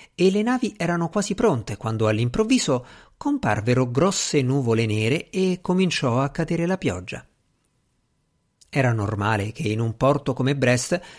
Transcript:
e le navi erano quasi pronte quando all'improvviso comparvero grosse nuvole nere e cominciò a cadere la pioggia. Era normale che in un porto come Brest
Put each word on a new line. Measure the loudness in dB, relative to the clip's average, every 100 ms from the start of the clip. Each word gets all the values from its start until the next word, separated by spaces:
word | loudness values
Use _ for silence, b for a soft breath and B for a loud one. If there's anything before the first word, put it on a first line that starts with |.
| B
e | 0 2
le | 2
navi | 0 0 -2 -4
erano | -2 -2 -2
quasi | -2 -2
pronte | 0 2 2 -4 -8
quando | -4 0 0
all'improvviso | 2 0 0 2 2 2 -2 B B B _
comparvero | -2 0 0 0 2 2 2
grosse | 2 2 0 -2 0
nuvole | 2 0 2 0 0
nere | 0 0 0 -2
e | -2 -2 -2
cominciò | 0 0 2 0 0 0
a | 0
cadere | -2 -2 -2 -2
la | -2
pioggia. | -2 -4 -8 -14 -16 _ _ _ _ _ _ _ _ _ _ _ _ _ _
Era | 0 2
normale | 2 0 0 0 0 -2
che | -4 -4
in | 0
un | -2 0
porto | 2 2 -2
come | -2 0 2
Brest | 2 2 0 -4 B